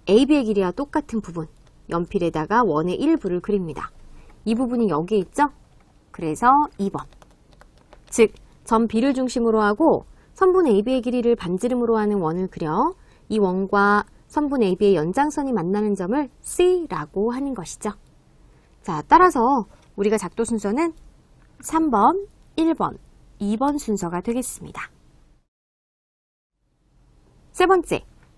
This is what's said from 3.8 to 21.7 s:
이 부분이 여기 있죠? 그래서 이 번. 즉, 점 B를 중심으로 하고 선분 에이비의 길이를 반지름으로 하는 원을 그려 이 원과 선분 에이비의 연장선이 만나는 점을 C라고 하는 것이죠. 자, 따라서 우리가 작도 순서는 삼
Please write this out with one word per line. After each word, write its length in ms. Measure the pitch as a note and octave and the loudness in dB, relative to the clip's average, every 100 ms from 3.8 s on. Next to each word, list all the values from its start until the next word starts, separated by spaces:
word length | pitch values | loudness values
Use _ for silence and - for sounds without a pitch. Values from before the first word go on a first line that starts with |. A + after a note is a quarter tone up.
| - - - - - - G#3+ | -14 -16 -20 -20 -20 -12 -4
이 80 | |
부분이 360 | A3+ B3+ A#3+ A3 | -2 -2 0 0
여기 280 | D3 E3+ G#3+ | 0 0 -2
있죠? 280 | F3 - C#4+ - _ _ _ _ _ | -2 -2 -2 -2 _ _ _ _ _
그래서 360 | - E3 D3+ B3 C#4 D4 - | -10 -6 2 4 4 2 -4
이 140 | G3 | -6
번. 140 | C#3 - - - _ _ - - _ _ - - | -6 -12 -20 -20 _ _ -20 -20 _ _ -20 -8
즉, 220 | - A3 - - - | 2 2 2 -20 -20
점 240 | - A3+ A3+ | -2 0 0
B를 280 | A3 C4+ C4 | 0 0 0
중심으로 460 | B3+ B3 A#3 A3 | -2 -2 0 2
하고 440 | G#3 G#3 D#4+ F#3 - - _ | 2 2 2 2 -2 -20 _
선분 340 | - F#4+ F#4 D#4 | 0 2 4 4
에이비의 340 | G3+ G#3+ C4 | 2 2 -2
길이를 340 | A#3 B3 A#3 A#3 | 0 0 2 0
반지름으로 600 | E3+ F#3 A#3+ B3 A#3 A3+ | -2 -4 -2 -2 0 0
하는 240 | G#3 G3+ | 0 0
원을 260 | D#3+ E3+ F#3 | -2 -2 -6
그려 460 | - E3 E3+ D4+ F#4 - - _ | -6 -4 0 -2 -4 -14 -20 _
이 100 | G#3+ | 0
원과 640 | G3 F#3 G3 G3+ G3+ G#3 - - _ | 0 0 -2 2 2 2 -2 -14 _
선분 340 | D#4 D4 C#4 | -4 -2 0
에이비의 340 | G3+ F#3 G3+ F3+ | 0 2 4 4
연장선이 560 | D#3 F#3+ D4 D4+ C#4 | 0 0 -2 -2 -4
만나는 440 | A3 F3 G#3 G#3+ G3 | -2 -2 -2 -2 -2
점을 340 | F3+ C4+ C#4 - | -2 -2 -4 -10
C라고 920 | - - F4+ F#4 D#4+ E3+ D3 G3 G#3+ | -8 0 2 2 -2 -8 -6 -4 -4
하는 220 | B3 C#4 | -4 -6
것이죠. 380 | A3+ D#3 - G#3+ - _ _ _ _ _ _ _ _ | -8 -10 -10 -10 -10 _ _ _ _ _ _ _ _
자, 200 | - D3+ - | -8 -8 2
따라서 580 | D#4+ F4+ C4+ A#3 C#4 G3+ - _ - | 6 6 4 2 0 -4 -14 _ -4
우리가 220 | G3+ G#3+ | 0 0
작도 260 | F3 - | -4 -6
순서는 500 | A#3 A3+ G3+ A#3+ E4 - - _ _ _ _ _ | -4 -2 -2 -2 -2 -4 -18 _ _ _ _ _
삼 280 | - | -4